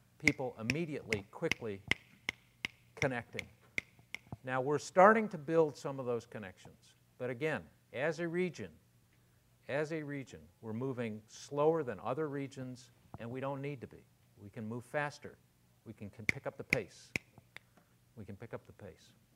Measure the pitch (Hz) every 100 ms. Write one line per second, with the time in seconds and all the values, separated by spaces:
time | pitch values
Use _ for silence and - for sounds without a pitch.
0 | _ - 156 143 131 - 110 139 165 131
1 | 101 107 98 - 165 - 113 98 - -
2 | - - - - - _ - - - -
3 | 139 123 113 110 - - - - - -
4 | - - - - 131 131 131 147 - 185
5 | 196 220 214 170 143 165 156 - 147 135
6 | 123 117 - 117 95 - - - - -
7 | _ - 127 120 156 127 76 - - 110
8 | 151 156 170 170 180 - 92 80 _ _
9 | _ _ _ _ _ _ - 135 151 160
10 | 147 143 123 82 78 - 113 110 135 123
11 | 117 107 - - - 143 151 165 127 95
12 | 101 131 156 139 135 135 127 123 - -
13 | - - 117 131 135 139 139 135 - 85
14 | - _ - - 104 123 107 120 - 151
15 | 147 - - - - _ _ _ 113 107
16 | 101 - 107 135 139 - - 123 90 -
17 | - - - - - - _ - _ _
18 | _ - 101 98 117 123 - - 101 -
19 | - - _